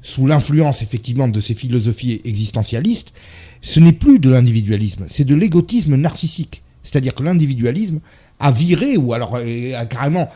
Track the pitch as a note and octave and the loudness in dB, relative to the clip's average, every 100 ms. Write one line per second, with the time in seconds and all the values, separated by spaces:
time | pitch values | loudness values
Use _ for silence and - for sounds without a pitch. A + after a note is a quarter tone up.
0 | - - C3+ D3 - D3 D3+ C3+ A2+ A#2+ | -12 -2 2 2 2 2 2 -2 -6 -8
1 | A2+ A#2+ C3 G#2+ G2+ A2+ B2+ A#2+ A2 A2 | -6 -2 0 -2 -4 -6 -2 -2 0 -2
2 | B2+ A2+ B2+ G#2 G#2+ A#2 G#2+ A#2 F3+ A#3 | -4 -6 -6 -6 -4 -4 -4 -2 -2 -2
3 | - - - - - - - - E3 E3 | -6 -18 -20 -20 -20 -18 -2 6 6 6
4 | D4 C4+ C3+ B2+ B2 A2+ G#2 G#2 G#2 F2 | 4 6 6 4 4 2 0 0 -2 -6
5 | E2+ - C#3 D3 F3 E3+ E3+ A#3+ D#3 C3+ | -12 -4 2 2 4 2 2 -2 0 0
6 | D#3 - D#3+ - D#3 - _ _ - C#3+ | 0 -4 -8 -6 -10 -12 _ _ -4 -2
7 | C3 - C#3+ F3+ D3+ C3 A#2 D3 G#3+ D#3 | -2 -4 -2 0 0 0 -2 -2 -4 -6
8 | - - _ _ C#3+ A#2+ E3+ F3 C4 B3 | -10 -20 _ _ 0 2 2 2 2 0
9 | B2 A#2 A#2+ B2 A#2 A#2 B2 B2+ A#2 A#2 | 0 -2 -4 -6 -6 -6 -6 -8 -8 -4
10 | C#3 F3 D#3+ | -2 -2 -2